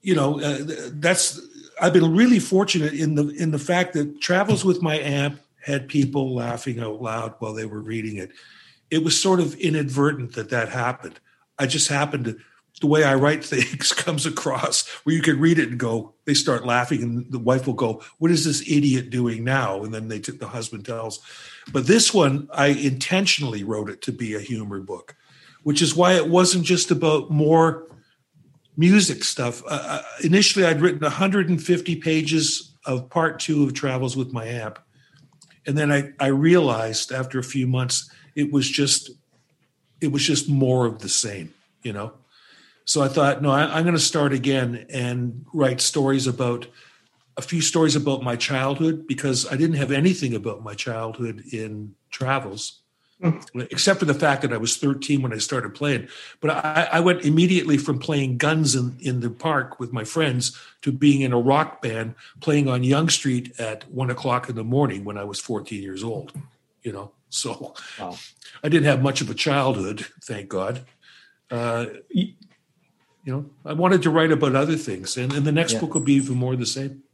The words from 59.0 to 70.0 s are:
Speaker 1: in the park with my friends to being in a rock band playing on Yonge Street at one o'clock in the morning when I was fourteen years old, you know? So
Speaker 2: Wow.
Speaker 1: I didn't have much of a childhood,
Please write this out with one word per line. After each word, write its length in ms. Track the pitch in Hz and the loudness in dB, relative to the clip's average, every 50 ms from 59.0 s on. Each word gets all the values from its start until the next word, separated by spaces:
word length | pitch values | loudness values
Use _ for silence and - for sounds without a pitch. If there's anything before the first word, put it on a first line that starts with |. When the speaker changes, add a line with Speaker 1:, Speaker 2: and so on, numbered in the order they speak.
Speaker 1:
in 200 | - 139 127 123 | -6 -4 -4 -2
the 100 | 117 120 | -4 -4
park 500 | 117 - - 160 156 139 127 127 - - | -6 -4 -4 0 0 0 -2 -4 -10 -12
with 100 | 127 113 | -10 -8
my 140 | 123 117 107 | -6 -8 -8
friends 480 | - - 165 160 147 123 123 120 - - - - - _ _ - | -6 -2 0 0 2 0 0 -2 -4 -6 -8 -20 -20 _ _ -4
to 100 | 143 135 | -4 -2
being 300 | 139 143 147 143 139 135 | 4 6 6 6 6 2
in 100 | 127 123 | 2 2
a 80 | 120 | 2
rock 400 | 120 131 139 147 156 - - - | 4 4 4 4 2 -2 -6 -10
band 340 | - 120 110 110 113 113 117 _ - - - - | -8 -6 -6 -6 -6 -8 -10 _ -20 -20 -20 -8
playing 280 | - - 147 147 147 135 | -2 0 2 2 2 2
on 160 | 127 123 123 | 0 0 2
Yonge 280 | 127 139 143 156 160 - | 2 2 4 4 2 0
Street 440 | - - 139 127 123 120 123 - - | 0 0 -2 -2 -2 -4 -6 -10 -8
at 320 | 117 110 110 107 - - | -8 -6 -6 -10 -12 -12
one 200 | - 127 131 123 | -6 -4 -4 -4
o'clock 400 | 123 - - 135 120 123 123 - | -4 -4 -2 -2 -2 -2 -2 -6
in 40 | 123 | -8
the 80 | 113 110 | -8 -4
morning 380 | 110 123 139 147 123 95 98 98 | -2 2 2 2 0 0 -6 -8
when 120 | 104 101 | -10 -10
I 80 | 104 101 | -10 -10
was 160 | 101 101 - | -10 -10 -10
fourteen 420 | - - 120 104 - - 110 101 98 | -8 -6 -6 -6 -6 -8 -12 -10 -10
years 220 | 98 95 95 104 | -10 -10 -8 -8
old, 280 | 117 113 101 - - - 147 135 - _ _ _ _ _ _ _ | -8 -8 -8 -10 -12 -16 -16 -18 -18 _ _ _ _ _ _ _
you 100 | 117 101 | -12 -10
know? 180 | 98 101 101 _ _ _ _ | -10 -14 -16 _ _ _ _
So 440 | - - - 123 107 - - - - - - - - - | -8 -8 -6 -6 -8 -10 -14 -16 -16 -18 -20 -18 -14 -12
Speaker 2:
Wow. 200 | 98 - - - - - _ _ - - - - - | -12 -12 -12 -14 -18 -20 _ _ -20 -20 -20 -8 -2
Speaker 1:
I 60 | 151 | 2
didn't 160 | 156 165 143 | 2 4 4
have 160 | 147 135 123 131 | 4 4 4 2
much 200 | 139 131 - 147 | 2 0 0 -4
of 80 | 107 | -6
a 40 | 127 | -4
childhood, 720 | - - 160 139 143 135 131 127 107 95 95 107 104 | -4 -2 0 0 2 2 0 0 -2 -4 -6 -8 -10